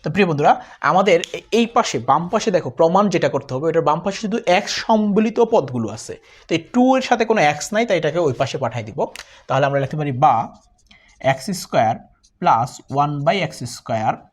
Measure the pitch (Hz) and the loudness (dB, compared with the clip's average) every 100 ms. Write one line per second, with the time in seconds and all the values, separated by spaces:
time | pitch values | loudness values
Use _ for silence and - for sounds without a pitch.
0 | 165 160 185 147 160 - - - 143 175 | -4 0 2 4 4 2 -2 -4 0 2
1 | 202 170 - - _ 220 233 240 220 135 | 4 2 0 -10 _ 0 2 0 0 -4
2 | 120 143 175 214 175 175 139 - 165 185 | 0 0 0 -2 0 -2 -2 2 4 4
3 | 208 170 143 143 - 131 160 160 151 160 | 2 2 0 -2 -4 -4 0 0 0 0
4 | 196 190 208 226 - 180 180 - - 220 | -4 -6 -4 -4 0 0 0 -8 0 2
5 | 208 202 220 226 226 220 135 123 110 110 | 2 2 0 2 2 2 0 -6 -6 -8
6 | - - _ - - 165 - 247 254 262 | -14 -16 _ -20 -4 -4 -2 2 4 2
7 | 254 233 226 214 - - - 214 233 180 | 2 0 2 4 2 2 -4 -2 0 0
8 | 151 165 160 120 135 147 123 117 113 135 | 0 0 0 0 -4 -4 -6 -6 -10 -6
9 | 214 - - - - 131 139 139 131 151 | -6 -8 -20 -20 -4 0 0 0 -2 -4
10 | 147 123 147 113 - - _ _ _ _ | -4 2 4 4 -2 -12 _ _ _ _
11 | _ _ 165 165 - 185 - 165 110 120 | _ _ -2 -2 -4 -8 -2 0 0 -2
12 | - _ _ _ 170 120 131 - _ 135 | -10 _ _ _ 0 2 0 -8 _ -2
13 | 147 147 147 196 160 - 120 - - 113 | -2 -2 -2 -2 -4 -8 -12 -12 -6 -2
14 | 110 - _ | -2 -4 _